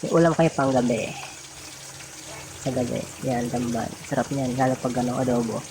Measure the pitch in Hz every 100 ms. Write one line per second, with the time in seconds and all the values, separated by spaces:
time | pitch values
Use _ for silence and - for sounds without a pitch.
0 | - 165 165 160 165 - 135 131 120 113
1 | - - - - - - - - - -
2 | - - - - - - 135 127 123 -
3 | - - 135 123 120 123 120 117 - -
4 | - 135 120 139 127 123 131 131 127 123
5 | 123 120 127 120 113 107 -